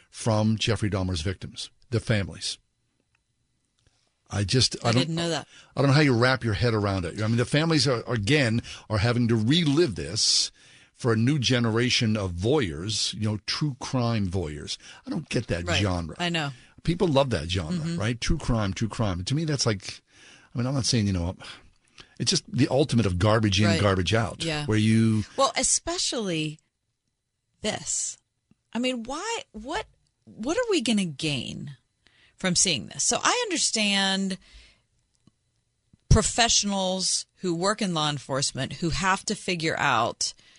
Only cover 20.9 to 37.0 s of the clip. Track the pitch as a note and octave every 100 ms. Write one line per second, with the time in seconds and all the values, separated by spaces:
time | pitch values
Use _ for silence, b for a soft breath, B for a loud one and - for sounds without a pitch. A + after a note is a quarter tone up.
20.9 | A#2+ G2+ F#2 E2+ - B B B _ _
21.9 | B B B A#2+ F3+ - B2 C3 B2+ D#3
22.9 | A#2 G2 F2 G#2+ A2 G#2+ G2 G#2 G2 G2
23.9 | F#2 F2 A2 G#2 - D#3+ D3+ D3 A2 G#2+
24.9 | A2 A2+ A2 G2+ - C4+ - C4 - E4+
25.9 | F4+ - C4+ G3+ D#3+ D#3 D3+ _ _ _
26.9 | _ _ _ _ _ _ _ G#3+ - -
27.9 | - - - _ _ _ _ _ A3+ B3+
28.9 | B3 A3+ D4 G#4+ A#4 - A3 A#3+ F#4+ -
29.9 | _ _ _ - G3+ A#3 G4+ A#4 F4+ A#3
30.9 | G#3 F3+ C3+ D#3 C#3 - - C#3+ C#3 _
31.9 | _ b b b b F3+ E3+ G3 C3+ D#2
32.9 | D3 - A#3+ - A#4 A#4 D#4+ - A3+ G#3
33.9 | G3 G3 F#3+ G3 F#3 b b b b b
34.9 | _ _ _ _ _ _ _ _ _ _
35.9 | _ _ A3 - - A#3 - G3+ G3 F#3
36.9 | F#3